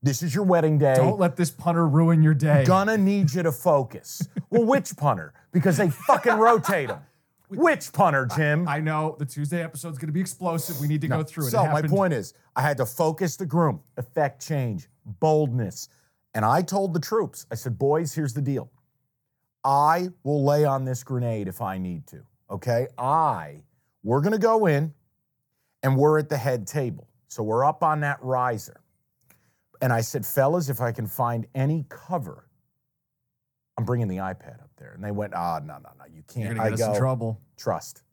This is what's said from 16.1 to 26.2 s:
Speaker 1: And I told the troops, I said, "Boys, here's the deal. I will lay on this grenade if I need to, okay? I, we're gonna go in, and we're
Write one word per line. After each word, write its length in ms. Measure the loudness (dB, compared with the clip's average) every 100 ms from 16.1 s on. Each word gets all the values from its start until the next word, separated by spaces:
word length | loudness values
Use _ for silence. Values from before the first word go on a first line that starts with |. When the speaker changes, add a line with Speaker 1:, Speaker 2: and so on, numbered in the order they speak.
| _ _
Speaker 1:
And 120 | -2 2
I 160 | 2
told 320 | 0 -2 -2
the 60 | -2
troops, 440 | -2 -2 -2 -6 -12
I 40 | -8
said, 220 | -8 -2
"Boys, 360 | 0 0 0
here's 200 | -4 -6
the 80 | -4
deal. 300 | -4 -4 -6 _ _ _ _ _ _ _ _ _ 0
I 440 | 4 4 2 0 -8
will 220 | -4 0 2
lay 180 | 4
on 220 | 2 2 -2
this 180 | -6
grenade 460 | -6 -4 -2 -4 -6
if 120 | -6
I 160 | -6 -6
need 300 | -6 -8 -12
to, 140 | -20 -20 _ _
okay? 380 | -10 -2 -2 -2 -6
I, 680 | 0 2 2 -2 -8 -16 _ _ _ _
we're 180 | -2 0
gonna 160 | 2 2
go 260 | 2 4 4
in, 260 | 2 -2 -8 _ _ _ _ _ _ _ _
and 140 | 0 4
we're 220 | 4 4